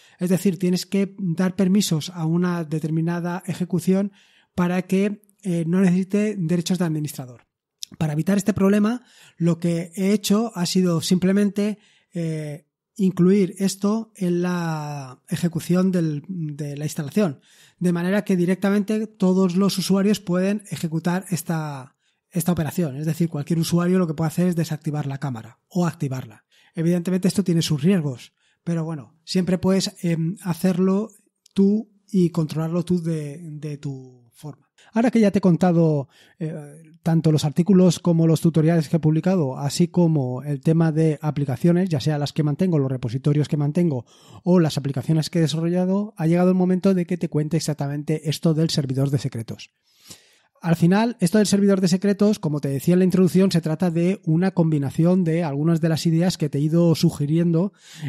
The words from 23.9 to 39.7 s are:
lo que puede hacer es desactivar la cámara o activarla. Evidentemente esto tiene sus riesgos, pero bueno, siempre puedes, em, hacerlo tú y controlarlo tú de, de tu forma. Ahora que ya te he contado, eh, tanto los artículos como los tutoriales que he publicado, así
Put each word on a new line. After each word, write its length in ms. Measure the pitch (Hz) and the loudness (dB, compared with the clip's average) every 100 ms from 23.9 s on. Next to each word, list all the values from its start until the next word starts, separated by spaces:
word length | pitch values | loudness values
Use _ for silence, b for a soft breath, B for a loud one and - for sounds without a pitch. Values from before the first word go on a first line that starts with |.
| 185 | 0
lo 80 | 170 | 0
que 80 | |
puede 140 | 151 160 | -2 -4
hacer 200 | 170 180 | 0 0
es 80 | 170 | 0
desactivar 500 | 160 151 160 147 135 | -4 -6 -6 -6 -6
la 120 | 135 | -6
cámara 420 | 139 113 110 - _ | -6 -8 -12 -20 _
o 180 | 175 170 | -2 -2
activarla. 580 | - 143 127 120 - _ b b | -2 -6 -6 -10 -18 _ b b
Evidentemente 540 | - 165 175 170 185 185 | -4 0 0 0 0 0
esto 160 | - | 0
tiene 180 | 185 165 | 0 0
sus 200 | - 151 | 0 0
riesgos, 520 | 156 196 147 123 - _ _ _ | 2 2 0 -6 -14 _ _ _
pero 200 | - 170 | -6 -4
bueno, 320 | 160 156 110 _ | -6 -8 -12 _
siempre 340 | - 185 180 180 | -4 -2 0 0
puedes, 360 | 190 190 196 - | 2 2 0 -4
em, 340 | 175 165 165 202 | -2 0 -2 -4
hacerlo 680 | 185 165 190 180 185 190 220 - _ _ _ | -6 -2 0 2 2 0 -4 -12 _ _ _
tú 380 | - 196 214 - _ _ | 2 2 2 -4 _ _
y 200 | 190 170 | 2 2
controlarlo 540 | 165 156 143 160 175 | 0 -4 -4 -2 -2
tú 160 | 170 180 | 0 -2
de, 380 | 165 160 147 147 165 | -2 -4 -6 -12 -14
de 280 | 151 151 147 | -12 -10 -10
tu 520 | 147 135 127 123 120 | -10 -12 -16 -20 _
forma. 340 | _ 151 - _ _ b | _ -18 -18 _ _ b
Ahora 180 | 220 240 | 0 2
que 100 | 233 | 4
ya 100 | 202 | 4
te 60 | 196 | 4
he 40 | |
contado, 680 | 185 165 185 170 165 151 135 b b _ | 4 4 4 4 4 2 -4 b b _
eh, 160 | 156 160 147 151 160 - | -10 -10 -14 -20 -20 -8
tanto 300 | 170 165 160 | 0 2 2
los 120 | 156 | 2
artículos 540 | 151 135 170 180 185 - | 0 0 4 6 6 4
como 280 | 180 165 165 | 0 2 2
los 140 | 156 | 2
tutoriales 480 | 170 156 156 170 147 | 2 2 2 2 0
que 80 | 165 | 0
he 40 | |
publicado, 580 | 156 156 185 190 135 143 | 2 2 0 0 -2 -4
así 300 | 143 | -4